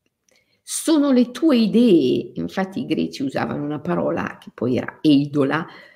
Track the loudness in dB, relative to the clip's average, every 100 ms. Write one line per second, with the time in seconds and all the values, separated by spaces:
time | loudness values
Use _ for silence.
0 | _ _ _ _ _ _ -12 -8 0 2
1 | 4 4 2 0 2 2 2 4 6 6
2 | 4 0 -4 -8 -8 -4 -6 -6 -4 -4
3 | -4 -4 -6 -4 -6 -6 -6 -8 -4 -4
4 | -2 -4 -6 -10 -18 -6 -4 -2 -4 -2
5 | 2 2 2 -2 0 -2 -6 -14 -20